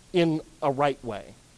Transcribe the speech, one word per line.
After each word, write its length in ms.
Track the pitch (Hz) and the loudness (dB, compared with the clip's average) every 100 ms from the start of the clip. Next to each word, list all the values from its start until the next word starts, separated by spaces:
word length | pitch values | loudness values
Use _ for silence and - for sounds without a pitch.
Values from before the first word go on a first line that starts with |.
| - | -4
in 280 | 185 170 156 - - | 2 2 2 -4 -4
a 80 | 151 | -2
right 320 | 135 143 135 | 2 0 0
way 300 | 117 101 65 - - | -8 -10 -12 -20 -20